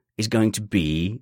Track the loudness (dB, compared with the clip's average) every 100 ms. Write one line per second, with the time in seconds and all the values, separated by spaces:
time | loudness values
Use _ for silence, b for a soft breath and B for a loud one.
0 | _ -6 -2 2 2 0 -2 0 0 0
1 | -2 -4